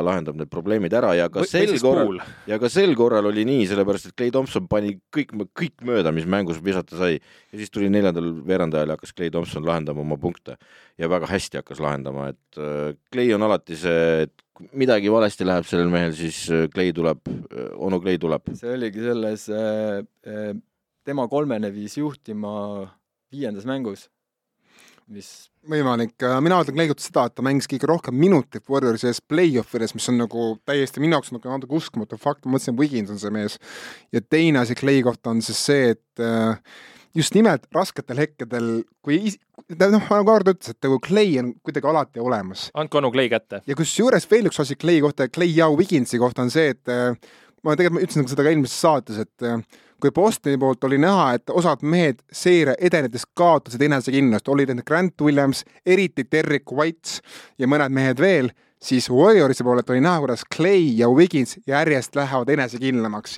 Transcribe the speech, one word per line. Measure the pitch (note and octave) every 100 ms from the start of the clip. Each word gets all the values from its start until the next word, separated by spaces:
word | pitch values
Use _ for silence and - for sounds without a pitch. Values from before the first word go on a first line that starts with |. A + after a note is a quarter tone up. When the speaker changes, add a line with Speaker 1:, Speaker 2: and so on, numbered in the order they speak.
Speaker 1:
lahendab | F2 F#2 D#2 D2+
need | D2+
probleemid | E2+ E2+ G#2+ F2+
ära | A2 A#2+ F2
ja | E2+
ka | G2
Speaker 2:
Või, | F#2
või |
Speaker 1:
sel | E3+ G#3
Speaker 2:
siis | D#3
Speaker 1:
korral, | B2 C3 G#2+
Speaker 2:
pool. | F#2 - - -
Speaker 1:
ja | G#2+
ka | A#2+
sel | F3 G3
korral | B2+ A#2+ A2+ G#2
oli | G#2+
nii, | A2 C#3 G2
sellepärast | G2+ G2 G2 F#2
et |
Klay | - B2
Thompson | B2+ B2+ - F2+
pani | G#2+ G#2 G2 _
kõik, | D3+ C3+ G#2+ G2
kõik | - E3+ -
mööda, | B2 A#2 E2
mis | D#2+ D#2+
mängus | G2 F#2 E2
visata | F2 F#2 D#2+ E2
sai. | F2+ D2+ - _ _
Ja | G#2
siis | G#2
tuli | - G2+
neljandal | G2+ G2 E2+ E2+ D#2+
veerandajal | C#2+ F#2 E2+ D#2 D2+
ja | D#2
hakkas | - -
Klay | F2
Thompson | D#2+ E2+ D#2 D#2
lahendama | E2+ D2+ D2
oma | D2+ D2+
punkte. | F2 F2 - B1 _ - _ _
Ja | E2
väga | F2+ D#2
hästi | F#2 - D2
hakkas | - C#2
lahendama, | D2 C#2+ C2+ C#2 C#2
et, | C2+ _ -
äh, | D2 D2 D2 D2 _
Klay | B2+ B2
on | G#2
alati | G#2+ F#2+ -
see, | E2 F2 E2 E2 D#2+ D2+
et | _ _
kui | _ F2 C3+
midagi | B2+ A2 G2+
valesti | A2+ G#2+ - F#2
läheb | F2+ E2
sellel | F2+ F2
mehel, | F2 E2+
siis, | D#2 E2 - -
äh, | E2 D#2+
Klay | F#2+ F#2
tuleb, | E2 E2 D#2+ -
äh, | - - A#1 A#1+
onu | G1+ F2+ F#2
Klay | F#2 F2+
tuleb. | E2+ D#2 -
Speaker 3:
See | E2 A#2+
oligi | B2+ A#2 G2+
selles, | A#2 A#2+ A2 G#2+ -
äh, | G#2+ A2 G#2+ G#2+ G2+ G#2+ _
äh, | - G#2+ G#2+ G#2 - _ _ _ -
tema | C#3+ A#2+
kolmene | C#3 D3 A2+ G#2+
viis | G2+ G#2 -
juhtima | D3+ C3+ - G#2+ G#2 G#2 G2+ G2+ G2 _ _ _ _
viiendas | C#3 B2+ G#2 A2+
mängus, | C3+ A#2+ G2 - _ _ _ _ _ _ _ _ _ _
mis | G#2 F#2+ - - _
Speaker 4:
Võimalik. | D3+ D#3 C3+ A#2+ A2+ - B2+ B2+
Mina | D#3 F#3
ütlen | D3
Clay | C#3 E3
kohta | C#3+
seda, | - - A#2+
et | -
ta |
mängis | B2+ C#3 -
kõige | C3
rohkem | - E3 - B2+
minutit | F3 F3+ B2 G#2+ -
Warriorsi | C3+ C3 A2+ B2
ees | A#2
play-offides, | - D#3 F3 B2 G#2+ A#2+ A2+
mis | A2+ -
on | B2
nagu | A#2 A#2 A#2 G#2+
täiesti | - C#3+ C3 -
minu | D3+ D#3
jaoks | -
nagu | B2 B2
natuke | C3+ C3 D#3
uskumatu | - - G#2+ A2
fakt. | - - C3
Ma |
mõtlesin, | C3 - A#2+
Wiggins | D3 C3 G2+
on | G#2
see | G#2
mees. | G#2+ G#2 - - - - - _
Ja | A#2+
teine | - D#3 E3 C#3+
asi | A#2
Clay | A#2+ C3+ C#3
kohta | B2 A2+ A#2+
on | A2+
siis | A2 A2 -
see, | C#3+ B2+
et, | A2 _ -
äh, | A#2 A2+ A2 A2 _ - - - _
just | E3 D3+ F#3+
nimelt | A3+ D3 - D#3
rasketel | - - - B2+
hetkedel, | D3+ - A#2+ A#2+ A#2 A2+ - _
kui | - D#3 G#3+
is-, | G3 _ - _
ta, | E3 F#3+
noh, | G#3+ -
nagu | G#3 G3+
Aart | A3 F#3+
ütles, | F3+ -
et | - C3+
nagu | C3+
Clay | - G3+ G#3 C#3
on | B2 -
kuidagi | - D3 C#3
alati | D#3+ C3 A#2+
olemas. | A#2+ A#2 F#2+ F#2 -
Speaker 2:
Andke | D3 D3+ D3
onu | C3+
Clay | A#2+ B2+
kätte. | A2+ - G2+ -
Speaker 4:
Ja | C3+
kusjuures | E3 - A#3 A#3 -
veel | A3 G3
üks | -
asi | C3+ C3+
Clay | E3 E3
kohta, | C#3+ C#3 C3
Clay | - F3
ja | D#3+ D#3+
Wigginsi | D3+ G3 E3 A#2+ A#2+
kohta | B2 A#2+
on | B2 D3+
see, | D#3
et, | B2 -
äh, | B2 B2 A#2+ - - _ _
ma | D#3+ D3+
tegelikult | F3 E3+ E3+
ütlesin | D3+ C3
seda | C#3 C#3+
ka |
eelmises | D#3+ C3 -
saates, | E3+ D3 - G#2+
et, | G#2+ _
äh, | A#2+ A#2 - _ _ _
kui | C#3 C#3
Bostoni | G3+ A3 D3 C#3
poolt | C3+ C3
oli | C3+ C#3
näha, | D#3+ G3 C#3+ B2
et | -
osad | C#3 E3+ C#3+
mehed | D3 F3 D#3+ A#2 _
seeria | - F3+ F3 C#3+ B2
edenedes | F3+ E3+ C3 A#2+ - -
kaotasid | F3 D#3 - A#2
enesekindlust, | D3 C#3+ B2 C3+ C3+ G#2+ -
olid | C#3 C3+
need | B2 -
Grant | D#3 F#3 -
Williams, | D3 C#3+ C#3 C3 - _
eriti | - F#3 F#3 -
Derrick | B2 D#3 D3+ C#3+ -
White | B2+ D#3+ E3 - - - - - _
ja | B2+
mõned | D3 C#3
mehed | C3+ C3+ B2+
veel, | F3+ F3 B2+ - _ _
siis | - B2+ A#2
Warriorsi | B2+ F3+ A3 C#3 B2+
poolelt | B2 B2 A#2
oli | B2+
näha, | D3+ F3
kuidas | C#3 A#2 - -
Clay | E3 G3+ D#3+ A2+
ja | A#2+
Wiggins | C3 F3 D#3 B2 - -
järjest | C#3 D#3+ C#3 A#2+ C#3+
lähevad | C#3 C3+ A#2
enesekindlamaks, | D3 B2+ A#2 C3 B2+ A2 G#2+ -